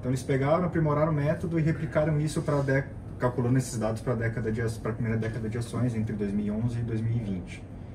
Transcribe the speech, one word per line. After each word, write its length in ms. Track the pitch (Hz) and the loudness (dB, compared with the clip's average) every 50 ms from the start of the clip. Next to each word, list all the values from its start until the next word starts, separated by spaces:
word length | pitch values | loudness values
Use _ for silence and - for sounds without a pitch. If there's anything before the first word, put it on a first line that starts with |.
Então, 100 | - 123 | -2 0
eles 140 | 135 127 - | 0 0 0
pegaram, 400 | - 135 131 135 143 165 180 180 | 0 2 2 4 4 4 4 4
aprimoraram 480 | 160 - 165 156 147 147 147 156 165 | 2 2 2 4 4 4 4 4 2
o 20 | 151 | 2
método 420 | 143 143 151 160 - 185 160 165 | 2 2 2 0 0 -2 0 0
e 60 | 160 | 2
replicaram 560 | 147 160 143 - 160 - - 156 151 165 151 147 | 2 2 2 0 -2 0 2 2 2 4 2 2
isso 240 | 156 151 - 165 | 0 0 0 -2
pra 180 | 139 147 143 143 | 0 2 2 2
dé-, 260 | 135 135 135 139 139 - - - - - - - | 2 2 2 2 0 -2 -6 -10 -12 -12 -4 -2
calculando 400 | 127 123 - 131 120 123 131 131 | -2 0 0 0 2 4 4 2
esses 200 | 117 - 127 104 | 2 0 -2 -2
dados 220 | 107 113 113 - | 0 0 -2 -2
pra 140 | - 131 117 | -2 -2 -2
década 360 | 113 113 113 - 117 110 110 | 0 0 -2 -2 -2 -2 -2
de 100 | 107 120 | 0 0
aç-, 180 | 113 110 - - | -2 -2 -2 -4
pra 140 | - 110 | -4 -4
primeira 240 | 107 - 120 110 113 | -4 -2 -2 0 0
década 320 | 110 110 113 - 117 110 107 | 0 -2 -2 -4 -4 -4 -4
de 100 | 110 120 | -4 -4
ações, 360 | 117 - 117 101 123 120 113 | -4 -4 -2 0 0 0 0
entre 220 | 110 107 - 107 | 0 -2 -2 -2
dois 160 | 104 104 98 | -2 -2 0
mil 140 | 101 104 104 | 0 0 0
e 40 | 104 | 0
onze 300 | 107 110 123 120 120 120 | 0 0 0 0 0 -2
e 20 | |
dois 180 | 117 113 113 110 | -2 -2 -2 -2
mil 120 | 113 113 | 0 0
e 80 | 117 117 | 0 0
vinte. 420 | 101 101 95 87 87 - - - - - - - - - | -2 -2 -4 -4 -6 -8 -12 -12 -14 -14 -14 -14 -14 -12